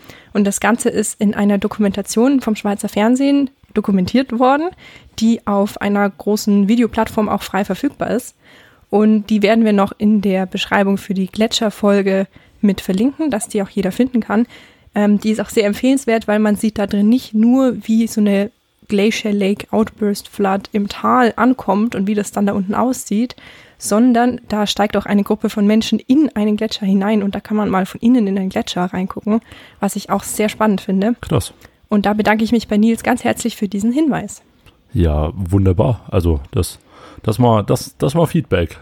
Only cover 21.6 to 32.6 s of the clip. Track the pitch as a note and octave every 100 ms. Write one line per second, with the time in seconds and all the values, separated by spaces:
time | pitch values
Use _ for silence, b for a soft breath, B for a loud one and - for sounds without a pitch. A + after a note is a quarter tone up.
21.6 | - G#3 A#3 - G3 G#3 G3+ G#3 G3+ G#3
22.6 | F#3+ G3+ A#3+ B3 - G#3 B3 - B B
23.6 | B B - G#3 B3+ A#3 B3 A#3+ - G#3+
24.6 | G3+ - G#3 G3+ - G3+ G3+ G#3+ G#3+ -
25.6 | G3+ A3+ - G#3+ - C4 D4+ G#3+ G#3+ G#3
26.6 | A3 - F#3+ G3 G3 G#3+ G3 G3+ - G#3+
27.6 | G3+ F#3+ F#3+ - A#3 B3+ G3 G3 F#3+ G#3
28.6 | - F3+ F3+ F3+ F#3+ - G#3 A3+ - B
29.6 | B B G3+ G3+ - G3 - - G#3+ -
30.6 | G#3+ G3 - F#3+ G3+ A#3+ - - - -
31.6 | b b - G#3 G3 G#3+ G#3 G#3+ A3 A#3